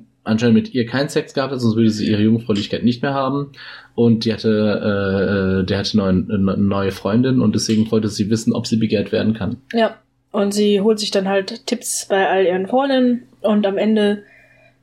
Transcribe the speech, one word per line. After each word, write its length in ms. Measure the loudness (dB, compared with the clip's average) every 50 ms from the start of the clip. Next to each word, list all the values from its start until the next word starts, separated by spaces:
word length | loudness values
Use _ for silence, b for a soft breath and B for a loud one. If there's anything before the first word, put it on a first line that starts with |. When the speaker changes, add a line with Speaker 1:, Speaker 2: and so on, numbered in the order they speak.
| -2 _ _ _ -4
Speaker 1:
anscheinend 300 | -2 0 2 4 4 4
mit 180 | 4 4 2 -2
ihr 100 | -2 -2
keinen 240 | -2 -2 -2 -2 -2
Sex 240 | -2 -4 -4 -2 -4
gehabt 180 | -4 -4 -2
hat, 80 | -2 0
sonst 160 | 0 0 2
würde 140 | 2 2 2
sie 180 | 2 0 0
ihre 140 | 0 0 2
Jungfräulichkeit 640 | 2 2 2 2 0 -2 -2 -2 -2 -4 -4 -2 0
nicht 180 | 0 0 0
mehr 120 | -2 -2 -2
haben. 360 | -2 -2 -2 -2 -4 -4 -8 B B B B B B B B _
Und 280 | 2 2 4 2 2 0
die 80 | -2
hatte, 1300 | -2 0 0 0 2 2 2 0 0 0 -2 -2 -2 -2 -2 -2 0 0 0 0 0 0 0 0 0 0
äh, 20 |
äh, 40 | 0
der 140 | 0 -2 -2
hatte 180 | -2 -2 0
neuen, 340 | 0 2 2 0 0 0 -2
eine 260 | -2 0 0 0 0
neue 340 | 0 0 0 0 0 -2 -4
Freundin 500 | -4 -4 -4 0 0 2 2 2 2 2
und 140 | 2 2 0
deswegen 340 | 0 0 0 0 0 0 0
wollte 160 | 0 0 0
sie 220 | -2 -2 -2 -2 0
wissen, 240 | -2 0 0 -2 -2
ob 140 | -2 -2
sie 100 | -2 -2
begehrt 340 | 0 0 0 0 -2 -2 -2
werden 220 | -2 -2 0 -2 -2
kann. 240 | -2 -4 -6 -6 -8 -10 -6 -2
Speaker 2:
Ja. 220 | 0 0 0 -2 -6 _ _ _ _ _ _
Und 220 | -4 -2 -2 0 0
sie 260 | 2 2 2 2 2
holt 200 | 2 2 2 0
sich 100 | -2 -2
dann 160 | -2 -2 0
halt 380 | 0 0 0 -2 -4 -8 -12 -8
Tipps 400 | -6 -6 -6 -4 -6 -8 -8 -4
bei 220 | -2 0 0 2 2
all 160 | 2 2 2
ihren 220 | 2 0 0 -2
Freundinnen 560 | 0 0 0 2 2 2 2 2 2 2 0 -4 -10 _ _
und 240 | 0 0 2 2 2
am 120 | 0 0
Ende 460 | 0 2 2 2 4 2 2 0 -2 B B B B B B B B B B B B